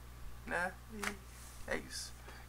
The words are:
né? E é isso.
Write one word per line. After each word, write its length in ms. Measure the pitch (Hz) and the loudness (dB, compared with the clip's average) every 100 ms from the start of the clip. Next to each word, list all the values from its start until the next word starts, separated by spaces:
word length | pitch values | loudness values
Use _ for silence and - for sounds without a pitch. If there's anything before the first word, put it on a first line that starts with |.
| - - - - - | -6 -4 -2 -2 2
né? 280 | 165 180 - - | 4 4 2 -4
E 100 | 220 202 202 - - - - - | 0 2 0 -4 -8 -6 -4 2
é 100 | - | 2
isso. 360 | - - - - - - | 4 0 0 -4 -6 -6